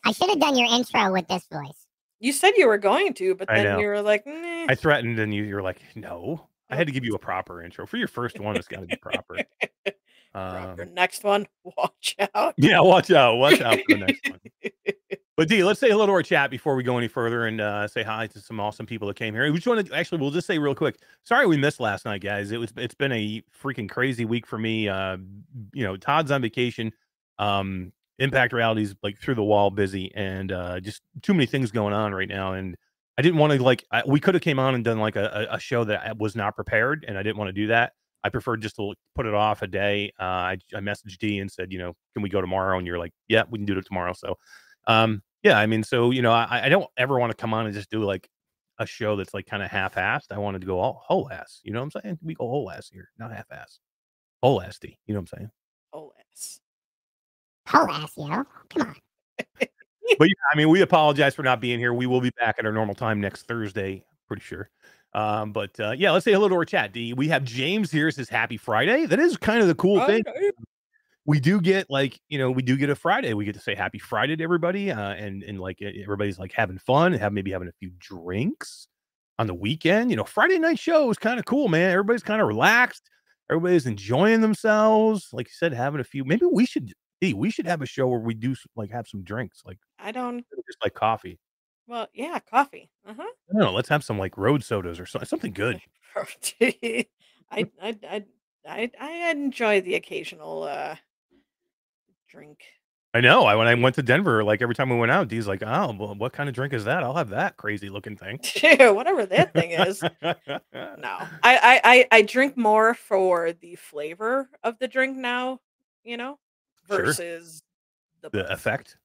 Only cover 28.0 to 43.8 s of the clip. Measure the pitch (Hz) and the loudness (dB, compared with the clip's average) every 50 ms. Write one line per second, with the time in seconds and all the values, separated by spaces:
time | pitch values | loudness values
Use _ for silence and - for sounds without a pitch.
28 | _ _ _ - 135 139 127 135 123 120 127 117 117 113 110 110 107 98 98 _ | _ _ _ -4 -4 0 2 2 0 2 2 2 2 2 2 0 -2 -4 -6 _
29 | - 101 101 _ - - 131 113 101 104 104 101 101 101 98 101 101 95 95 95 | -8 -8 -8 _ -4 -4 -2 0 2 4 4 4 4 2 2 0 -2 -2 -2 -6
30 | 92 95 - 107 98 95 95 95 95 95 95 90 90 90 90 95 92 104 - - | -8 -8 -8 -8 -6 -6 -6 -6 -6 -6 -6 -6 -6 -8 -8 -8 -10 -12 -14 -14
31 | _ _ _ 139 - - 202 170 131 113 - 139 131 110 107 117 104 104 101 107 | _ _ _ -8 -2 0 2 2 2 2 0 -2 -2 -2 0 -2 0 0 0 0
32 | 107 104 98 95 95 95 101 98 95 95 95 95 95 92 90 _ _ _ _ _ | -2 -2 -2 -4 -6 -6 -4 -6 -4 -4 -4 -6 -8 -8 -10 _ _ _ _ _
33 | _ _ _ - 135 175 170 151 151 151 147 135 123 131 123 - - _ - 117 | _ _ _ 2 2 2 4 6 4 4 4 4 4 4 2 2 -2 _ -4 -2
34 | - 135 139 147 - 196 185 165 - 170 143 131 131 135 131 123 113 117 113 110 | 0 2 2 4 4 2 2 2 0 0 0 2 0 0 0 0 0 -2 0 0
35 | 107 110 104 104 101 110 - 104 110 - 113 - - - 131 117 117 104 107 98 | -2 -2 -2 -2 -4 -2 -4 -6 -6 -6 -6 -8 -6 -2 -2 -2 0 0 -2 -2
36 | - 113 110 107 107 107 - 113 101 104 - - 101 - 120 110 113 131 151 160 | -4 -6 -4 -4 -4 -4 -2 -2 -4 -4 -4 -6 -6 -2 0 0 2 0 -2 -6
37 | - - 101 95 101 107 104 104 104 95 95 101 107 107 113 117 120 - _ _ | -8 -8 -8 -4 -4 -4 -4 -4 -6 -6 -4 -4 0 2 2 2 2 0 _ _
38 | _ _ _ _ - 101 - 120 - - 113 110 107 104 - - 104 101 104 _ | _ _ _ _ -6 -4 -4 -4 -4 -4 -4 -4 -4 -8 -6 -6 -8 -8 -8 _
39 | _ _ _ - 127 110 104 104 107 107 104 - - 95 92 95 101 101 101 104 | _ _ _ -6 -4 -2 0 2 2 2 0 -2 -6 -6 -4 -2 0 0 0 -2
40 | 101 104 _ - 95 92 92 92 90 92 95 95 _ _ - 107 98 101 101 - | -4 -6 _ -8 -6 -4 -4 -2 -2 -4 -6 -8 _ _ -12 -10 -8 -8 -8 -8
41 | _ 104 92 _ - 107 104 98 98 95 - - 92 92 95 92 90 87 87 _ | _ -20 -12 _ -4 -4 -4 -4 -6 -8 -8 -10 -10 -8 -8 -8 -8 -10 -12 _
42 | _ _ _ 107 104 95 92 98 90 90 92 98 95 98 92 92 90 85 87 85 | _ _ _ -6 -6 -2 -2 -2 -2 0 -2 0 0 0 0 -2 -2 -4 -6 -6
43 | 85 85 _ _ _ - 110 110 110 - 117 107 104 101 98 95 | -8 -10 _ _ _ 2 2 2 2 0 -6 -6 -4 -2 -4 -4